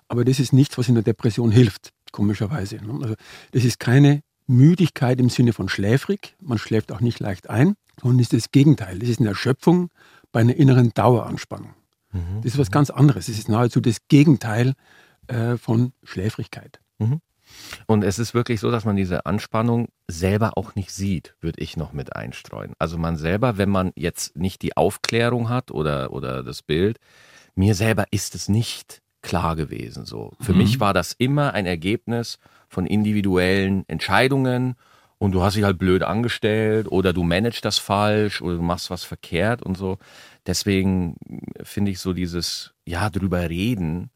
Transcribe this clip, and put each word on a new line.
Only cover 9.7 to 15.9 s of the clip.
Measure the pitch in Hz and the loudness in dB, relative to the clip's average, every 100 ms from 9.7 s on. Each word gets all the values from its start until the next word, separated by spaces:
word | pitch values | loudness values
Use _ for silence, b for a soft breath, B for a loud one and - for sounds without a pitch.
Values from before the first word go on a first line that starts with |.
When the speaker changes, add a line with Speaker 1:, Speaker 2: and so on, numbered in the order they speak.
| 175 175 b b b b | 4 2 b b b b
Speaker 1:
bei | 120 | 2
einer | 113 135 | 4 6
inneren | 135 127 120 | 6 8 6
Daueranspannung. | - 107 120 110 - - 101 104 - _ _ _ | 4 4 4 0 -8 -10 -14 -14 -20 _ _ _
Speaker 2:
Mhm. | 92 85 101 | -8 -6 -6
Speaker 1:
Das | 117 | -4
ist | 135 | 0
was | 123 | 2
Speaker 2:
Mhm. | |
Speaker 1:
ganz | 143 143 | 4 2
anderes. | - 147 92 80 | 6 4 4 -2
Das | 113 | -6
ist | 110 | 0
nahezu | 110 120 127 | 2 2 2
das | 131 104 - | 0 -2 4
Gegenteil, | 139 151 120 113 107 127 135 b b b b - | 6 6 4 2 0 0 -2 b b b b -8
äh, | 117 117 120 | -4 -2 -4
von | - 117 123 | -2 0 0